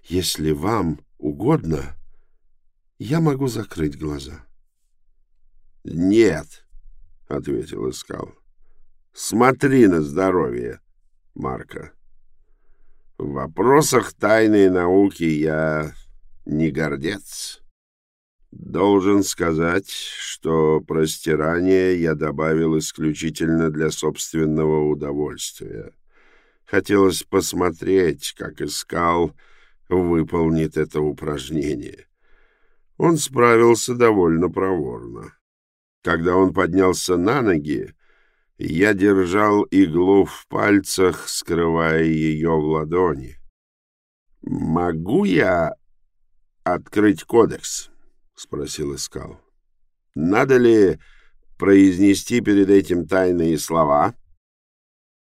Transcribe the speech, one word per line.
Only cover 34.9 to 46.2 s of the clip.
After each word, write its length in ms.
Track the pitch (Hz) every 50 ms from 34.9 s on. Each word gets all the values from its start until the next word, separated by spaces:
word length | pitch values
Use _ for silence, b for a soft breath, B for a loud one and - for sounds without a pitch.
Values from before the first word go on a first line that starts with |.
| 60 58 58 57 58 55 50 - - _ _ _ _ _ _ _ _ _ _ _ _ _ -
Когда 320 | 87 85 82 82 90 87
он 180 | 92 95 92 82
поднялся 640 | 95 90 85 87 95 92 92 85 - - - 90 85
на 240 | 87 104 131 143
ноги, 520 | 120 104 85 76 71 76 71 - - - - _ _ _ _ _ _ _ _ _ _ _ _ -
я 360 | - - 78 82 98 107 104
держал 680 | 92 95 104 98 95 92 85 92 104 107 104 101 104 -
иглу 640 | - - 95 95 82 78 87 90 95 101 98 90
в 220 | - - - - _
пальцах, 800 | - - 107 104 101 98 - - - - 95 90 82 - - -
скрывая 760 | - - - - 85 82 85 82 82 82 82 80 80 80 80
её 540 | 80 80 78 78 78 78 76 80 82 80 78
в 60 | 76
ладони. 720 | 78 78 78 78 78 85 90 92 85 71 67 64 62 - - - - _ _ _ _ _ _ _ _ _ _ _ _ _ _ _ _ _ _
«Могу 840 | - - - 87 80 78 80 87 87 87 82 80 85 92 127 190 208
я 500 | 196 - 147 - 92 90 85 80 - - - _ _ _ _ _ _ _ _